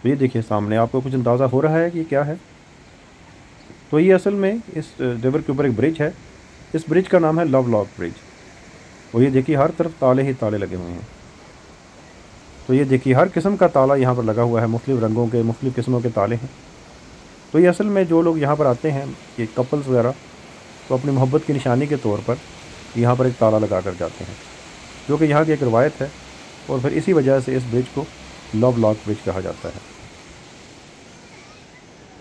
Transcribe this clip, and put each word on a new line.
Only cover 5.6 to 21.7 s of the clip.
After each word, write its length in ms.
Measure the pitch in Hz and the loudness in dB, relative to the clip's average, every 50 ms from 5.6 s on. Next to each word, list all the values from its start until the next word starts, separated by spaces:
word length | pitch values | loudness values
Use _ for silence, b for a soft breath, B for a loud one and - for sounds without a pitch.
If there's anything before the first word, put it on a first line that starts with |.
| 147 | 0
एक 100 | 139 117 | 0 0
ब्रिज 260 | 101 117 156 160 160 147 | 0 0 0 0 -2 -4
है। 100 | 156 - - - - - - - - - - - - - | -4 -4 -8 -18 -20 -20 -20 -20 -20 -20 -20 -20 -8 -8
इस 160 | 160 160 - | -8 -4 0
ब्रिज 180 | 156 175 190 - | 0 0 0 2
का 100 | 190 180 | 2 2
नाम 200 | 165 156 156 165 | 4 4 2 0
है 80 | 170 151 | 0 2
लव 220 | 135 135 127 120 | 2 2 2 2
लॉक 180 | 113 104 101 98 - - | 2 0 0 -2 -6 -10
ब्रिज। 160 | 90 85 - - - - - - - - - - - - - - - - - - - - - | -10 -10 -10 -12 -20 -20 -20 -20 -20 -20 -20 -20 -20 -20 -20 -20 -20 -20 -20 -20 -20 -6 0
और 80 | 117 127 | 2 2
ये 80 | 139 | 4
देखिए, 260 | 131 135 127 - 156 | 4 0 0 2 2
हर 140 | 139 139 160 | 2 2 0
तरफ 300 | 160 - 165 165 165 - | 0 -2 -4 -6 -4 0
ताले 220 | 143 127 127 131 135 | 2 2 2 2 2
ही 120 | 139 131 | -2 -2
ताले 240 | 131 117 107 104 104 | -4 -4 -4 -4 -4
लगे 180 | 98 90 90 | -6 -6 -6
हुए 140 | 90 87 87 | -8 -8 -10
हैं। 160 | 87 87 104 - - - - - - - - - - - - - - - - - - - - - - - - - - - - - - - - - | -12 -12 -14 -16 -18 -20 -20 -20 -20 -20 -20 -20 -20 -20 -20 -20 -20 -20 -20 -20 -20 -20 -20 -20 -20 -20 -20 -20 -20 -20 -20 -20 -20 -18 -4 0
तो 60 | 131 | 2
ये 100 | 135 147 | 2 2
देखिए, 280 | 131 131 127 - 135 127 | 2 2 2 2 2 4
हर 140 | 135 170 190 | 4 4 2
किस्म 280 | - 170 156 196 202 | 2 -2 0 0 2
का 120 | - 190 175 | 2 2 2
ताला 280 | - 143 135 135 143 | 4 4 4 4 4
यहाँ 180 | 139 127 127 123 | 2 2 2 0
पर 100 | 123 117 | 0 0
लगा 180 | 110 107 113 120 | 0 0 2 2
हुआ 180 | 120 117 113 | 2 2 0
है, 60 | 117 113 | 0 0
मुख्तलिफ 340 | 113 117 - 135 135 120 110 | -2 -4 -2 -2 -2 0 0
रंगों 260 | 110 110 117 120 113 | 0 0 0 -2 0
के, 140 | 117 120 113 | 0 0 0
मुख्तलिफ 340 | 113 113 - - 131 127 | 0 -2 -2 -4 -4 -4
किस्मों 240 | 127 120 127 127 120 | -4 -4 -2 -2 -2
के 80 | 117 120 | -2 -2
ताले 260 | 113 - 98 104 117 | -2 0 0 0 -2
हैं। 140 | 117 123 131 - - - - - - - - - - - - - - - - - - - - - | -4 -6 -10 -14 -18 -20 -20 -20 -20 -20 -20 -20 -20 -20 -20 -20 -20 -20 -20 -20 -20 -20 -2 2
तो 60 | 156 | 4
ये 80 | 175 | 4
असल 200 | 180 175 - 202 | 4 4 2 -2
में 200 | 214 202 196 190 | 0 0 0 2
जो 140 | 160 165 165 170 | 2 2 2 2
लोग 160 | 170 165 160 | 2 2 0
यहाँ 160 | 147 139 151 | 0 0 0
पर 100 | 147 151 | 2 2
आते 240 | 139 123 123 - 156 | 2 2 0 0 -4
हैं, 140 | 143 135 139 135 131 - - - - - | -4 -4 -6 -8 -12 -16 -18 -16 -8 -8
ये 80 | 117 110 | -8 -6
couples 380 | - - 123 127 - 147 139 | -4 -4 -4 -2 -2 -4 -2
वगैरह, 280 | 135 127 120 113 123 139 - - - - - - - - - - - - - - - | 0 0 2 2 2 -2 -4 -12 -20 -20 -20 -20 -20 -20 -20 -20 -20 -20 -20 -6 -4
तो 60 | 135 | -4
अपनी 180 | 131 131 143 139 | -2 0 0 0
मोहब्बत 320 | 131 131 131 135 156 156 | 2 2 2 2 0 0
की 80 | - 147 | 0 -4
निशानी 340 | 139 - 131 | -2 0 0